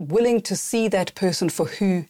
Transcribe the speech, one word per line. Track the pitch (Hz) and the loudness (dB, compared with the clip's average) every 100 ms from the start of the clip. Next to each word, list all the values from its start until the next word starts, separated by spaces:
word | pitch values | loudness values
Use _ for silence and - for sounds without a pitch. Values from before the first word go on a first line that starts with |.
willing | 147 202 240 233 | -2 2 4 2
to | - 190 | 0 -6
see | - 233 220 | -2 0 0
that | 196 180 | 0 -2
person | - 190 160 175 | -2 -2 0 -2
for | - 160 | 0 -4
who | - 196 180 | 0 0 0